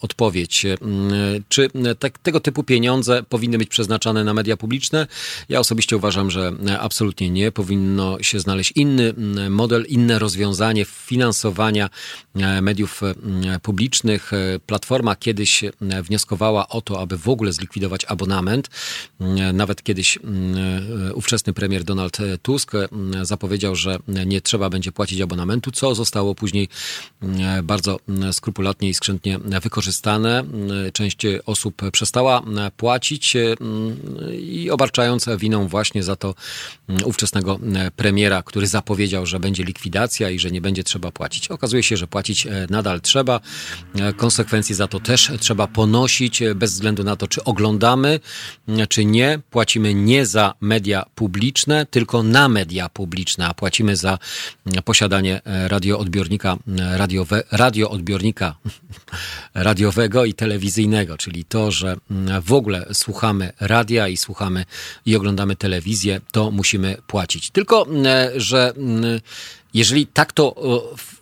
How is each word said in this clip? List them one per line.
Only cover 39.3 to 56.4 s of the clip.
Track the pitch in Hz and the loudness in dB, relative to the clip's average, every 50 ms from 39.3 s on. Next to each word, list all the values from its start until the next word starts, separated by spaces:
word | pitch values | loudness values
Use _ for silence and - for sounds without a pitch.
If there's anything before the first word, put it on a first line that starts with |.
| 90 92 | -4 -2
będzie | 87 98 98 87 90 | -2 -2 -2 -2 -4
likwidacja | 85 92 - - 95 85 98 117 120 - - 110 95 | -6 -6 -8 -8 -4 0 0 0 0 0 -2 -2 -2
i | 92 90 | -2 -2
że | 98 90 | -2 -4
nie | 90 90 | -4 -2
będzie | 85 98 98 90 90 | -2 -2 -2 -2 -2
trzeba | - - 87 85 87 | -4 -4 -4 -6 -8
płacić. | - - 80 78 - - - - | -8 -8 -8 -8 -6 -8 -8 -8
Okazuje | 170 151 - 113 117 127 | -6 -4 -2 0 2 2
się, | 110 - 113 | 2 2 0
że | 90 87 | -2 -2
płacić, | 85 - 98 92 - 107 - - | -4 -4 -4 -4 -2 -2 -2 -2
e, | - 101 95 92 85 | -2 -4 -4 -4 -2
nadal | 98 110 - 101 90 87 | -2 0 0 0 -2 0
trzeba. | - - - 139 135 127 123 117 - - - - - - - - - - - | 0 2 2 4 4 2 0 0 -2 -8 -12 -12 -10 -10 -12 -12 -12 -8 -4
E, | 98 98 104 | -2 -2 -2
konsekwencje | 101 104 117 117 - - 110 - - 107 101 - 104 | 0 0 2 2 2 2 2 2 0 0 0 0 -2
za | 92 101 92 | -2 -2 -2
to | - 95 | -4 -4
też | - - 123 123 - - - 110 | 0 2 4 4 4 4 2 -2
trzeba | - - 113 101 107 | -2 0 0 0 0
ponosić, | 101 110 113 110 107 107 120 131 123 - - 127 120 - - | 0 2 2 4 6 6 6 4 4 2 2 0 0 0 0
e, | 120 110 104 | 0 0 2
bez | 95 90 104 | 2 0 0
względu | 90 95 101 107 107 101 98 | 0 0 0 0 0 0 0
na | 101 101 | -2 -2
to, | - 104 - | -2 -2 -4
czy | - - - | -4 -2 -2
oglądamy, | - 110 92 104 107 107 104 110 117 123 131 135 143 156 156 - - - - - - - - _ - | 0 2 2 2 2 4 4 4 4 6 4 4 2 2 0 -2 -8 -14 -12 -12 -14 -16 -12 _ -2
mm, | 110 110 107 | 0 0 2
czy | - - 113 107 | 2 2 2 4
nie. | 104 107 117 127 143 156 156 - _ | 6 6 6 6 4 2 0 -4 _
Płacimy | - 120 110 - - 113 107 107 101 | 0 2 2 4 2 2 2 2 4
nie | 101 101 107 123 139 135 | 4 6 6 6 6 4
za | 101 92 107 104 98 - - | 4 4 4 4 4 2 0
media | 104 104 110 113 98 101 101 95 - - _ | 0 2 2 2 2 0 0 0 -2 -6 _
publiczne, | - 113 98 90 101 110 135 135 - - 143 151 151 147 | -2 -2 -2 0 0 0 2 2 0 2 2 2 2 2
tylko | - - 127 117 - - 117 | 2 2 2 2 2 2 2
na | 113 110 117 135 143 135 | 4 6 6 6 6 6
media | 113 104 92 80 87 92 87 85 | 4 2 0 -2 -4 -4 -4 -6
publiczne, | - - 98 85 85 90 90 - - - 87 85 | -6 -8 -8 -6 -6 -4 -4 -4 -2 -2 -2 -2
a | 85 | -2
płacimy | - 104 92 - - 110 104 101 | -2 -2 -2 0 2 2 2 2
za, | 90 87 95 95 90 - - - - - - - _ _ | 2 0 0 -2 -2 -4 -8 -10 -10 -10 -10 -14 _ _
mm, | 95 92 92 | -2 -2 0
posiadanie, | - - 110 - 107 98 98 98 95 95 95 95 - | 2 2 2 4 4 4 4 4 2 2 0 -2 -4
e, | - 98 95 92 92 | -4 -2 -2 0 0
radioodbiornika, | 101 101 92 98 101 - 104 92 87 101 92 82 101 104 | 0 0 2 0 0 0 0 -2 -2 -2 0 0 -2 -2